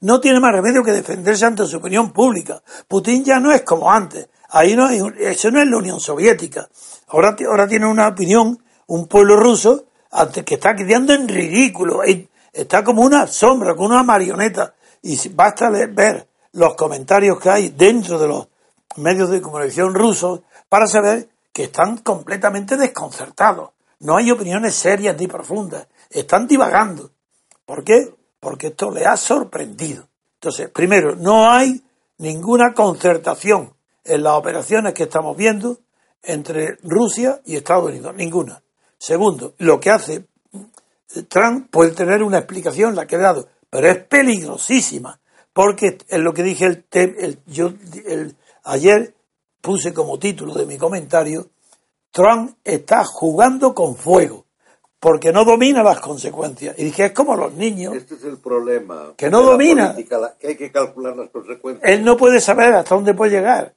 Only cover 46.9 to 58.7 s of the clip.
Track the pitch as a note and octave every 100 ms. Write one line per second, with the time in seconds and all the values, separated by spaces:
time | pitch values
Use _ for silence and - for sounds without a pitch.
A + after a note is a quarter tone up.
46.9 | F3+ F#3 - E3 C#3+ - D3 F3 G3 F#3
47.9 | E3+ G#3+ D#3+ D#3 - _ _ D3 C#3 F3
48.9 | G#3 A#3 _ _ _ _ _ - G3 E3+
49.9 | D#3+ D3+ C3+ G3+ D#3+ D3+ D3+ C#3+ C#3 E3
50.9 | F#3+ C#3 E3 D3+ D#3+ - _ _ _ _
51.9 | _ _ - G3 A3+ A#3+ - - E3 -
52.9 | A#3 - - D#3+ D#3 B3+ C4 C4 - D#3+
53.9 | A#2+ D3+ F#3 D#3+ - _ _ _ _ _
54.9 | _ D#3+ - E3 F#3+ A3 A#3 C4 C4 G#3
55.9 | E3 - C#3+ - D3+ D3+ B2+ D3 - D#3
56.9 | - G3 G3 D4 G#3 D3+ D3+ A3 G3+ -
57.9 | C3 B2+ D#3 C#3+ C3 B2+ A#2+ A#2+